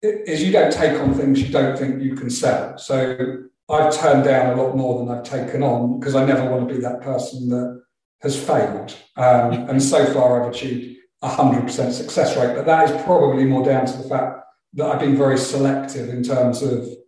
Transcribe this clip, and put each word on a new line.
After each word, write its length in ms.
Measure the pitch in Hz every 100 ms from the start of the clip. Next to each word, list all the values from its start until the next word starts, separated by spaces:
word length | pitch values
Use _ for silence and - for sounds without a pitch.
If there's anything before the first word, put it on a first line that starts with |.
i-, 260 | 208 214 -
is 120 | 156
you 100 | 180
don't 200 | - -
take 280 | - 147 143
on 140 | 135
things 260 | 131 135 135
you 80 | -
don't 300 | 151 135 135
think 240 | 131 131
you 120 | 135
can 140 | - 120
sell. 480 | - 135 127 - -
So 680 | - 135 127 127 127 - - _ _
I've 240 | 151 156
turned 300 | 151 - 135
down 340 | 139 131 127 127
a 40 |
lot 140 | 131 135
more 220 | 127 120
than 160 | 120
I've 100 | 120
taken 380 | - - - 139
on 380 | 139 120 120 123
'cause 140 | 139
I 100 | 135
never 240 | 139 127 127
wanna 160 | 123 123
be 140 | 127
that 200 | 123 -
person 480 | 135 123 - 131 123
that 340 | 123 123 - _ _ _ _
has 180 | 143 -
failed. 560 | - - - - - - _ -
Um, 520 | 127 123 120 117 -
and 120 | 135
so 300 | - - -
far 300 | 135 123 123
I've 80 | 120
achieved 480 | - 135 123 87 - _ _
a 60 | -
hundred 340 | - 135 120
percent 320 | - - 120
success 420 | - - - - -
rate, 180 | -
but 120 | - -
that 240 | 160 160
is 120 | 151
probably 420 | - 175 139 131
more 200 | 135 127
down 220 | 139 131 123
to 100 | -
the 120 | -
fact 320 | 135 131 - - _ _
that 120 | - 147
I've 140 | -
been 160 | 143 135
very 220 | 139 135
selective 680 | - 139 135 135 - 139 120
in 120 | 123
terms 400 | 120 123 123 120
of 240 | 139 120 - -